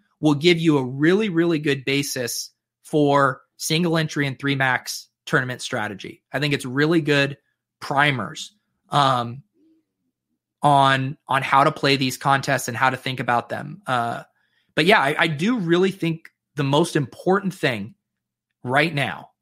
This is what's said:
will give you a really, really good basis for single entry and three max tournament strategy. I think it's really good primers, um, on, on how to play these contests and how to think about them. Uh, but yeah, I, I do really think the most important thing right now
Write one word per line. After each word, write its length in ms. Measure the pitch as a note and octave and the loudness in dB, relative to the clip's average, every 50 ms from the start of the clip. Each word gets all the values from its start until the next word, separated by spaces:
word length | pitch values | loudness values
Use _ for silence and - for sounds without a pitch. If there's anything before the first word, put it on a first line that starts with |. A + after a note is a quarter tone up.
| _ _ _ - | _ _ _ 0
will 140 | D3 D3+ D3 | 2 2 2
give 260 | C#3 D3 F3 F3+ D#3+ | 4 4 2 4 4
you 180 | E3 E3 D3+ C#3 | 4 2 2 2
a 60 | C3 | 0
really, 440 | B2 C3 C#3 D3+ E3 F#3 G#3 A3+ G#3 | -2 -4 0 2 2 2 2 0 0
really 300 | E3 E3 E3+ E3+ E3+ D3 | 0 0 0 0 0 -2
good 260 | D3+ C#3+ C#3 C#3+ B2+ | 0 -2 -2 -2 -2
basis 680 | C3+ C#3 C#3+ C#3 - - C3 A#2+ A#2 - - - - _ _ _ _ _ _ - | -2 -2 -2 -2 -4 -6 -6 -6 -6 -8 -10 -12 -12 _ _ _ _ _ _ -10
for 560 | - - D3+ D3 C#3+ C#3 C#3+ C#3 - - - _ _ _ | -4 0 2 2 4 4 4 4 2 0 -4 _ _ _
single 400 | - - - D#3 D#3+ F3+ E3+ E3 | -10 -6 -4 -2 0 0 0 0
entry 300 | D#3+ D#3+ D#3 - D3+ C#3+ | 0 -2 -2 -2 -4 -4
and 120 | C#3 B2+ - | -4 -4 -4
three 180 | - C#3 C#3 | -4 -2 -2
max 520 | C3+ C3+ C3 B2 B2 - - - - - _ _ _ - | 0 0 0 0 -2 -4 -8 -12 -12 -14 _ _ _ -8
tournament 360 | - - C#3+ B2+ B2+ B2 - | -2 -2 -2 -2 -2 -6 -10
strategy. 600 | - - - A#2 G#2+ G#2+ G2+ F#2+ - - - _ _ _ | -8 -6 -6 -4 -4 -6 -8 -10 -14 -16 -16 _ _ _
I 60 | - C3 | -6 -4
think 160 | D3 D3 C#3+ | -2 -2 -2
it's 100 | C3 - | -2 -4
really 360 | C3 B2 C#3 D3 D#3 F3 E3 | -4 -2 0 2 2 2 2
good 380 | D3+ C#3+ D3 C#3+ C#3 C#3 C#3 - _ _ _ _ _ _ _ - | 2 2 2 2 2 0 -2 -10 _ _ _ _ _ _ _ -14
primers, 760 | - - D3 C3+ D3 D3 C3+ A#2+ G2 D#2+ D#2 - - - _ _ _ _ _ _ _ - | -8 -2 2 4 4 4 2 0 -4 -8 -10 -14 -16 -16 _ _ _ _ _ _ _ -2
um, 520 | D3+ D3 C#3+ C3+ C3 B2 A#2 A#2 A#2 C#3 - _ _ _ _ _ _ _ _ _ _ _ _ _ _ _ _ _ _ _ _ _ _ _ | 0 2 4 4 2 0 -2 -6 -8 -14 -18 _ _ _ _ _ _ _ _ _ _ _ _ _ _ _ _ _ _ _ _ _ _ _
on, 540 | - D3 C#3+ C#3 C#3 C3+ C3+ C3 C3+ C3 D3+ - _ | 2 4 4 4 4 4 2 2 -2 -4 -8 -10 _
on 160 | - B2+ C#3 | -4 -4 -2
how 220 | C#3 - - C3+ C#3+ | 0 2 4 4 4
to 80 | D#3 | 4
play 240 | D3 - - C#3 C#3 | 2 0 0 0 2
these 200 | C3 C3 C3 B2+ | 2 0 -2 -4
contests 520 | - - C#3+ C#3 C3+ C3 - C#3 B2 - - | -2 0 0 0 0 0 0 -2 -2 -2 -4
and 80 | A#2+ | -4
how 140 | A#2 C3+ C3 | 0 0 0
to 60 | C3 | 0
think 240 | B2 - C3+ C3 C3 | -2 -6 -6 -6 -6
about 280 | C3 B2 A#2+ A#2+ A2+ - | -2 0 0 0 -2 -4
them. 340 | A#2+ A2 - G2 G2+ - - | -8 -10 -10 -12 -14 -12 -6
Uh, 380 | - B2+ A#2+ A#2 A#2 A#2+ - - _ _ _ _ _ _ _ _ _ - | -4 -2 -2 -2 -4 -6 -8 -12 _ _ _ _ _ _ _ _ _ -2
but 120 | - D#3 | 0 4
yeah, 140 | F3+ G#3+ G3+ | 4 4 4
I, 160 | C#3 C#3 D3+ - | 4 2 0 2
I 80 | E3+ E3+ | 0 0
do 300 | D#3 C3+ E3+ A3 C4 A#3 | 0 0 0 0 0 0
really 340 | F3 E3 E3+ F3+ F#3+ G3 | 0 2 2 2 2 2
think 380 | F#3+ - D#3+ E3+ E3 D#3+ - - _ _ _ _ - | 0 -2 -4 -4 -4 -4 -10 -20 _ _ _ _ -6
the 80 | - C#3+ | -4 -2
most 300 | C3+ C#3+ D3+ E3 E3 - | 2 2 2 2 2 0
important 600 | D#3+ C#3 - - - - F3+ F#3 G3 G3 F#3+ - | -2 -2 -4 -8 -6 -2 0 0 0 0 -4 -6
thing 400 | - - C#3 A#2+ G#2 G2 - - _ _ _ _ _ _ _ _ _ _ _ _ _ | -2 -2 -2 -2 -4 -8 -10 -14 _ _ _ _ _ _ _ _ _ _ _ _ _
right 320 | - B2 B2+ C#3+ D3+ E3+ D#3+ | -6 -2 0 0 0 0 0
now 360 | C#3+ C3+ G#2+ D#2 - - - _ _ | -2 -4 -4 -6 -10 -14 -20 _ _